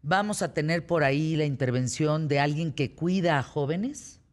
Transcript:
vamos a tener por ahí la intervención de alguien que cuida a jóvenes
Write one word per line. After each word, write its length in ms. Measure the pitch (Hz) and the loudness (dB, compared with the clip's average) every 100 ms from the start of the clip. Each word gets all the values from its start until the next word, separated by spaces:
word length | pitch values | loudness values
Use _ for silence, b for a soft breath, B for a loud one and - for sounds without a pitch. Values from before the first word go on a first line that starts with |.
vamos 400 | 143 185 208 208 | 0 0 0 -2
a 140 | 170 160 | -2 -2
tener 320 | 151 170 - | 0 -2 0
por 160 | 170 | 2
ahí 320 | 143 139 156 160 | 4 2 2 2
la 100 | 151 | 0
intervención 800 | 131 131 123 127 - 151 156 156 | 0 0 0 -2 0 0 0 0
de 120 | 143 | 2
alguien 340 | 143 151 165 | 2 0 -4
que 220 | 127 135 - | -2 -4 -2
cuida 420 | 170 190 170 147 | 0 2 2 2
a 60 | |
jóvenes 760 | 123 - 139 165 240 294 - - _ | 0 -4 -2 -2 -4 -8 -18 -20 _